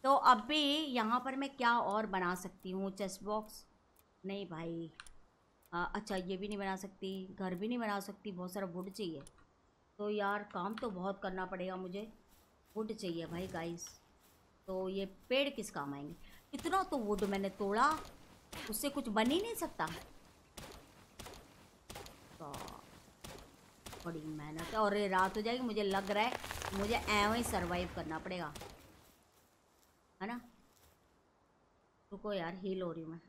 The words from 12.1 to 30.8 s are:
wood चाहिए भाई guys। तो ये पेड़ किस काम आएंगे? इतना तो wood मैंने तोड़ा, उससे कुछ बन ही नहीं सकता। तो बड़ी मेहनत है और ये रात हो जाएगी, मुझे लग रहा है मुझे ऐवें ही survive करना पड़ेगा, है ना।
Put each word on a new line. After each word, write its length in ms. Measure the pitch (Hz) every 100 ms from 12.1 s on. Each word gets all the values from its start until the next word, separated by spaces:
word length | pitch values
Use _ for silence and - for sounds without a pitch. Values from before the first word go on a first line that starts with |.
| - _ - - _ _ 214
wood 160 | 220
चाहिए 340 | 214 185 170 160
भाई 200 | 170 185
guys। 420 | 180 170 170 - - - - - - _ _ -
तो 220 | 185 185
ये 180 | 190 190 - -
पेड़ 200 | 254 285
किस 200 | 277 -
काम 240 | 160 143
आएंगे? 200 | 139 147 170 - - -
इतना 280 | 262 339 381
तो 140 | 370 285
wood 280 | 208 202
मैंने 240 | 202 196 196
तोड़ा, 500 | 196 196 214 277 311 - - - - - - -
उससे 180 | 208 285
कुछ 200 | 285 240
बन 220 | 208 233
ही 100 | 330
नहीं 120 | 453
सकता। 320 | 427 320 - 160 165 - - - - - - - - - - - - - - - - - - - - - - - -
तो 140 | 151 139 - - - - - - - - - - - - - - 170
बड़ी 140 | 165
मेहनत 460 | 156 151 147 156 165
है 120 | 220
और 180 | 208 202
ये 120 | 202
रात 280 | 185 190 214
हो 60 |
जाएगी, 200 | 214 247
मुझे 200 | 247 208
लग 280 | 202 190 196
रहा 140 | 202
है 140 | 233 - - - -
मुझे 200 | 196 208
ऐवें 420 | 233 - 208 208 233
ही 60 |
survive 480 | 233 202 175 175 175
करना 240 | - 156 160
पड़ेगा, 360 | 180 180 156 147 - - - - - - _ _ _ _ _ _ _ _ _ _
है 60 | 196
ना। 120 | 240 247 - - _